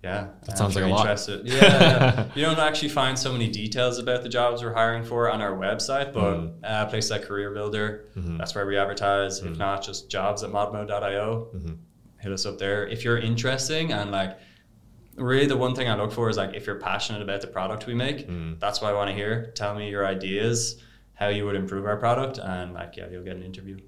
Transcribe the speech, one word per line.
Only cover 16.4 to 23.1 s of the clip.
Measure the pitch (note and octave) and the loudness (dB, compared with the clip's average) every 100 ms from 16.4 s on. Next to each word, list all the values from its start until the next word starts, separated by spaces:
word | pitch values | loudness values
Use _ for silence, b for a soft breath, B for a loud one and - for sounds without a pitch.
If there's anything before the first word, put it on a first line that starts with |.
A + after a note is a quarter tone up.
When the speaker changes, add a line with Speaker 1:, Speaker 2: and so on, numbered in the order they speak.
| F#2+ | -2
Speaker 1:
if | G#2 - | -4 -6
you're | G2 | -4
passionate | F#2+ G2 - G#2+ | -2 -2 -2 -6
about | G2+ G2 | -4 -4
the | - | -4
product | - F#2+ G#2+ - | -4 -4 -4 -4
we | |
make, | A#2+ C3 G2+ - | -2 -2 -4 -6
Speaker 2:
Mm. | F2 D#2+ D#2+ | -6 -6 -2
Speaker 1:
that's | G2+ G#2 | -2 0
what | A2 | 0
I | |
wanna | G2+ G2+ | 2 0
hear. | G2+ G#2 A#2 A#2 - | 0 -2 -2 -4 -4
Tell | G#2 | -4
me | G#2 G#2 | -4 -4
your | G2+ G2 | 0 0
ideas, | F#2+ F#2 G2 A2+ A#2 - - B B B | 0 -2 0 2 0 -2 -6 B B B
how | - G#2 | -4 -2
you | G#2 G2+ | 0 -2
would | G2 | -2
improve | F#2+ G2 | -2 -4
our | G2+ G#2 | -2 0
product, | A#2 B2 C3+ - | 2 2 0 -6
and, | F#2+ F#2 F2+ | -6 -6 -6
like, | F2 F2 - | -10 -12 -12
yeah, | F2+ | -12